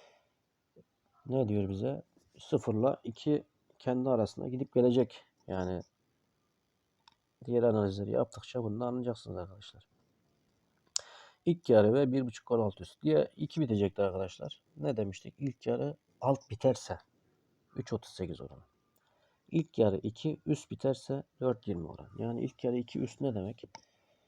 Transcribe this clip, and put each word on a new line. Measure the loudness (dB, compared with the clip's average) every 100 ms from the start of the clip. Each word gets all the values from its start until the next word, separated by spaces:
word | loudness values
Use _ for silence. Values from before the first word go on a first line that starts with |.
| -20 _ _ _ _ _ _ -20 _ _ _ _ -4
Ne | 0 2
diyor | 0 0
bize? | -2 -4 -6 -12 _ _ -20
Sıfırla | -2 -2 0 0 0 0
iki | -6 -6 -2 0 -2 _ _ _
kendi | -4 -2 2
arasında | 2 2 -2 -8
gidip | -6 0
gelecek. | 4 6 6 2 -2 -20 _ -6
Yani | -4 -2 -4 -8 _ _ _ _ _ _ _ _ _ _ _ _ _ _ _
diğer | -2 2
analizleri | 4 4 2 0 -2
yaptıkça | 0 -2 -4 -10 -6
bunu | -4 -4
da | -4
anlayacaksınız | -4 -4 -6 -10 -12
arkadaşlar. | -12 -14 -20 -20 _ _ _ _ _ _ _ _ _ _ _ -12 -12 -16 -20 _ 0
İlk | 0 6
yarı | 8 8
ve | 6 4
bir | 2 -2
buçuk | -6 -2
gol | 0
alt | 0 -2
üst | -12 -6
diye | 2 2 2 -2
iki | -6 -2
bitecekti | 0 2 2 2
arkadaşlar. | 0 0 -6 -8 -12 -14 _ -8
Ne | -4 -2
demiştik? | -4 -6 -14 -8
İlk | -8 -6 -4
yarı | -2 -4 -6 _ _
alt | 0 0 -2
biterse | 0 2 2 -2 -12 -12 _ _ _ _ _ _ -12
üç | -6
otuz | -6 -8
sekiz | -10 -10 -10
oran. | -14 -18 -20 _ _ _ _ _ _ _ _
İlk | -2 -2 4
yarı | 4 4
iki | -2 -4 -4 -4 -2
üst | -2 -4
biterse | -4 -2 -2 -4 -8 -8 _
dört | -2 -2 -4
yirmi | -6 -6
oran. | -12 -14 -8
Yani | -6 -4
ilk | -6 -4
yarı | -2 -2
iki | -4 -6
üst | -6 -4
ne | -4
demek? | -4 -6 -10 -16 -20 -20 _ _ _